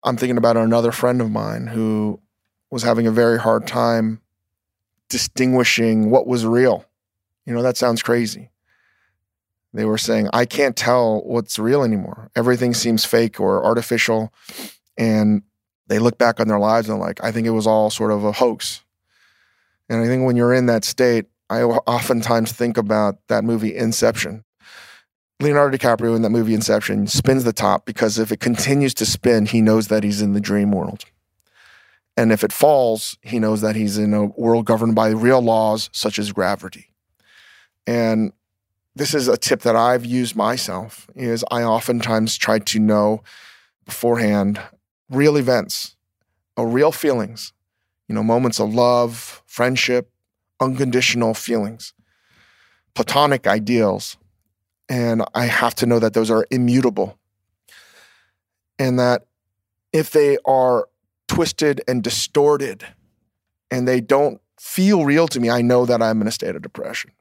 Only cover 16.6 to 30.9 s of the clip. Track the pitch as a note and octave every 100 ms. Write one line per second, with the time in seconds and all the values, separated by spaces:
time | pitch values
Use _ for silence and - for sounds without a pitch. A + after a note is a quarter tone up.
16.6 | G#2 A2+ G#2+ G#2 F2 - A2 A2+ A2+ A2+
17.6 | G#2+ A2 G#2+ - A2+ G#2 G#2 G#2 B2+ G#2+
18.6 | - - _ _ _ _ _ _ _ _
19.6 | _ _ _ A2+ A#2 B2+ B2+ A#2+ A#2+ B2+
20.6 | B2 A2+ - - B2+ A#2 G2+ _ _ A2+
21.6 | A#2+ A2+ - A#2+ - A#2+ A2 A#2 A2+ -
22.6 | A#2+ A2+ G#2 G#2+ G#2 G2 _ A2 A2 A#2
23.6 | G#2+ F#2+ A2+ A2+ A2+ A2 E2 A2 - _
24.6 | - - - - _ _ _ _ A2 C#3+
25.6 | C#3+ C3+ B2+ A2+ A#2 A2+ A2+ A#2 A2 A2
26.6 | A2 G#2+ - G#2 G2+ - C3+ C3+ A#2+ G#2+
27.6 | G2+ G2 - G#2+ A2 G#2 A2 A2 - A#2
28.6 | - C#3 C#3 - G#2+ - B2 A#2 G#2+ A#2
29.6 | A2 A2 G#2 G#2+ G#2 G#2 G#2 G2+ G#2 G#2
30.6 | G2+ G2 E2